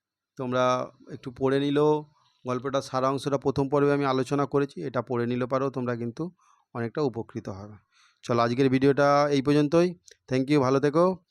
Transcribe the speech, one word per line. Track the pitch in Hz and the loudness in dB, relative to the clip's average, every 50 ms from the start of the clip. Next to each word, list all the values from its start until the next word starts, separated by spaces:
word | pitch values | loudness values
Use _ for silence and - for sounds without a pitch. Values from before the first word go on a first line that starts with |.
| _ _ _ _ _ _ _ - | _ _ _ _ _ _ _ -10
তোমরা | 131 123 123 127 127 127 127 127 - - - _ - - | -8 -4 -2 0 2 2 2 0 -2 -8 -12 _ -20 -18
একটু | 165 131 - 135 | -18 -16 -14 -14
পড়ে | 120 123 131 131 135 139 | -6 -2 0 0 2 2
নিলেও, | 143 143 143 147 151 151 151 151 151 - _ _ _ _ _ _ - 127 | 0 0 2 2 4 4 2 0 -2 -8 _ _ _ _ _ _ -8 -6
গল্পটার | 123 123 120 139 131 139 | -6 -6 -4 -4 -4 -4
সারাংশটা | 135 - - 131 127 135 139 131 - 143 135 131 | -4 -4 -4 -2 0 0 0 -2 -2 -2 -4 -2
প্রথম | - 143 120 143 139 135 | 0 0 0 0 0 0
পর্বে | 147 143 143 143 143 | 2 2 2 2 2
আমি | 143 143 | 2 0
আলোচনা | 139 131 131 127 - 143 143 139 | 0 0 -2 -2 -2 -2 -2 -2
করেছি, | 131 - 139 143 139 - 180 165 | 0 0 -2 -2 -2 -4 -8 -10
এটা | 131 113 127 | -6 -6 -6
পড়ে | 113 - 127 120 120 | -4 -4 -4 -2 -2
নিলে | 117 123 123 127 | -2 -2 -4 -2
পারো, | 123 135 131 135 139 | -2 -2 -2 -2 -4
তোমরা | 127 135 123 120 120 | -4 -4 -4 -4 -4
কিন্তু | 113 117 120 113 - 160 180 - _ _ _ _ _ _ _ - | -6 -6 -8 -8 -8 -10 -10 -12 _ _ _ _ _ _ _ -8
অনেকটা | 123 117 113 - 156 | -8 -8 -6 -4 -2
উপকৃত | 151 131 104 117 104 - - 117 - 117 | -2 -2 -2 -4 -8 -8 -10 -10 -10 -10
হবে। | 95 95 101 107 107 101 _ _ _ _ _ _ _ _ - | -10 -12 -14 -16 -18 -20 _ _ _ _ _ _ _ _ -6
চলো, | - 120 117 | -2 0 2
আজকের | 117 120 120 127 139 131 | 2 2 2 2 2 2
ভিডিওটা | 127 135 131 139 135 139 143 143 143 143 147 147 | 4 4 4 2 4 4 4 4 4 4 2 2
এই | 147 139 | 0 0
পর্যন্তই। | 127 147 147 151 147 143 170 170 175 180 175 - _ _ - _ _ - | 2 2 4 4 4 4 4 2 2 2 0 -6 _ _ -20 _ _ -4
Thank | 127 131 131 135 | -2 -2 0 2
you, | 151 147 | 2 2
ভালো | 127 127 135 139 | 4 4 2 2
থেকো | 143 147 139 165 175 185 190 175 _ _ | 2 2 2 2 2 2 0 -2 _ _